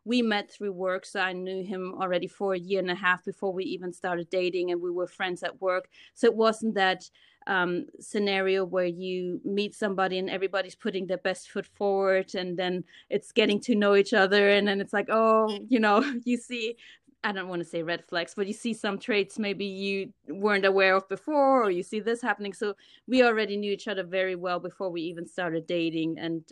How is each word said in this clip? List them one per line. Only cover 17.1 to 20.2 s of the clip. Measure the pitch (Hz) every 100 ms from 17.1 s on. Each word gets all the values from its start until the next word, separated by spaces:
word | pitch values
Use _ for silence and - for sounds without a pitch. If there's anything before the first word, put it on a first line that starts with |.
| _
I | 214
don't | 196 185
wanna | 175
say | 165 170
red | 160 170
flags, | - 175 170 -
but | 196
you |
see | 214 240
some | 214 214 196
traits | - 208 190 -
maybe | 202 196
you | 202 190 196 196 190 -